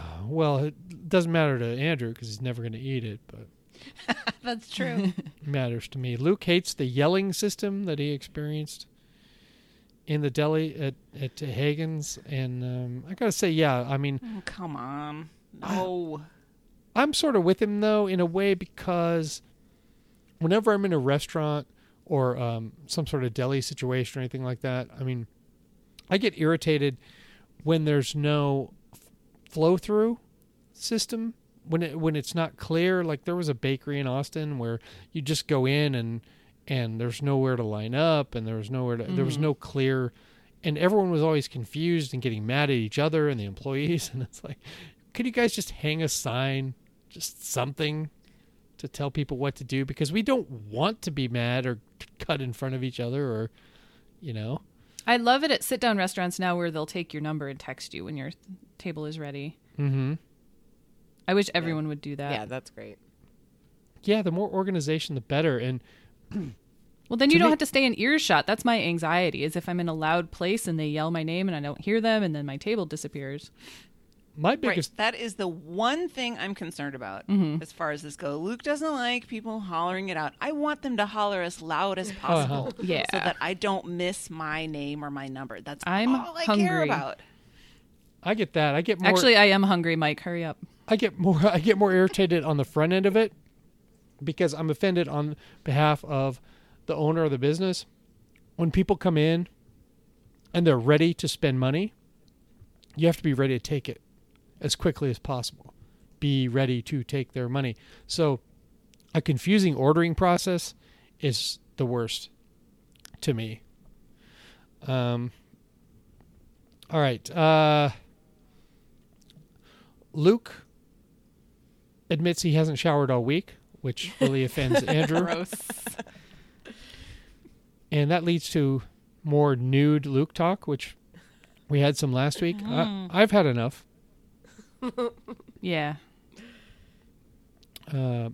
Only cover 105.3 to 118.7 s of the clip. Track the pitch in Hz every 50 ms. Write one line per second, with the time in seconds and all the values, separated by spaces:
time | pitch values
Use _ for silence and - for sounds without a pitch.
105.3 | 139 123 117 - - - - - - _ - - _ _ _ - _ - - 143
106.3 | 139 135 131 127 117 135 135 131 127 120 117 - - 139 120 - - 139 131 -
107.3 | - 131 123 120 127 139 135 127 110 - - - - - - - - - 165 151
108.3 | 135 120 - _ _ _ _ _ _ _ _ _ _ _ _ _ - 165 - -
109.3 | 151 127 - 170 202 214 196 180 151 120 131 139 156 165 170 170 160 - 190 180
110.3 | 175 175 - 190 180 170 - - - _ _ _ _ _ _ _ _ _ - 143
111.3 | 123 110 - - - - _ _ _ - 135 120 123 123 117 110 - - - -
112.3 | _ _ _ _ _ _ _ _ _ _ _ _ _ _ - - - - - -
113.3 | 139 113 113 110 110 113 - - _ _ - - - - _ - - _ _ -
114.3 | - - - - - - _ _ _ _ - - 131 131 123 120 120 120 120 123
115.3 | - - _ _ _ _ _ _ _ _ _ _ _ _ _ _ - - - _
116.3 | _ _ - - _ _ _ _ _ _ - - - 160 147 135 123 110 - -
117.3 | - 175 160 156 160 156 156 151 151 151 147 139 - - - - _ _ _ _
118.3 | _ _ _ _ _ _ - _